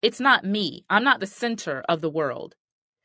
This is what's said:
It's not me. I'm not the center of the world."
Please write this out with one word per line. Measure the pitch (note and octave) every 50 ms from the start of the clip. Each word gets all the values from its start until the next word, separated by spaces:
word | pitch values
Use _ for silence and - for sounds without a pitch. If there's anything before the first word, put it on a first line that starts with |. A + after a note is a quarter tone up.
It's | - A#3 A#3 -
not | B3 C#4 B3 G#3 -
me. | F#3+ G3+ G#3 G3+ D#3+ - - _ _
I'm | F#3+ G#3 A#3+
not | C#4 B3+ -
the | -
center | G3 - - - A#3+ A#3 G#3+ - E3+ C#3+ C3+ -
of | - E3+ D#3+
the | D#3 D#3+
world." | D3 D#3+ D3+ C#3 A#2+ - - - _ _ _ _ _ _ _ _ _ _ _